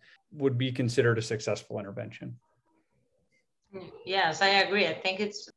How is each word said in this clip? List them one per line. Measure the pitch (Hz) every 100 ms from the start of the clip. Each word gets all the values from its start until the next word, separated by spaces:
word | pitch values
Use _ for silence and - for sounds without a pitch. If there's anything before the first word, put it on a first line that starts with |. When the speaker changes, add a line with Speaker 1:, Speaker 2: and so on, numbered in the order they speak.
| _ - _
Speaker 1:
would | 151 135 120
be | 131
considered | 127 120 135 120 110
a |
successful | 113 110 - 104 - 117
intervention. | 101 107 107 117 127 120 _ _ _ _ _ _ _ _ _ _ _ _ _ 190 165 - -
Speaker 2:
Yes, | 190 170 156
I | 196
agree. | 196 180 202 170
I |
think | 156 185 190
it's, | 208 - -